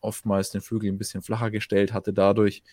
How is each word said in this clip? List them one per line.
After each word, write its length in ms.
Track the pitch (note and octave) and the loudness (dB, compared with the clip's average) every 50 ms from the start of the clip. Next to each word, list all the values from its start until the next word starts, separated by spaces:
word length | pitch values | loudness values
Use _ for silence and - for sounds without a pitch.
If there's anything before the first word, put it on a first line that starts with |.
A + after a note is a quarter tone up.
oftmals 500 | - G#2+ - - - G#2+ G2 G2 G2 - | -8 -8 -8 -6 -2 0 0 0 0 -2
den 120 | - G2 | -4 -8
Flügel 280 | - - A2+ G#2+ G#2+ G2+ | -6 -4 -4 -2 -2 -2
ein 80 | G2 F#2+ | -4 -4
bisschen 240 | - - - F#2+ | -6 -8 -8 -8
flacher 260 | - - A2+ A2+ A#2 A2 | -6 -4 -4 -2 -2 -2
gestellt, 440 | G#2+ G#2 - - G#2 G2 G2+ F#2+ | -2 -4 -2 0 2 2 2 2
hatte 200 | G#2+ G2 - G#2 | 0 -2 -4 -2
dadurch 520 | F#2+ G2+ G2 G2 G2+ A2 G#2 G2+ F#2+ - _ _ | 2 4 4 4 6 4 4 2 0 -2 _ _